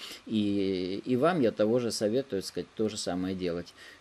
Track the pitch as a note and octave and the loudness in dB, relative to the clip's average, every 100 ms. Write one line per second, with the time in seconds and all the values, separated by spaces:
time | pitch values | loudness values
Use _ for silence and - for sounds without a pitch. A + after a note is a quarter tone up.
0 | - - - A2 G2+ G2+ F#2+ F#2 F2+ G2 | -16 -14 -4 0 2 2 0 0 -2 -4
1 | A#2 B2 D3+ F3+ A2+ G#2+ G#2+ B2 A#2+ A2 | -2 2 4 4 2 4 4 4 0 0
2 | G#2+ A#2+ C3+ G2 - - F2 - A2 G#2+ | 0 0 0 -4 -4 -8 -8 -2 -2 -2
3 | - F2+ F#2 F#2+ F2+ E2+ E2+ - - - | -4 -2 -2 -2 -2 -2 -6 -14 -20 -16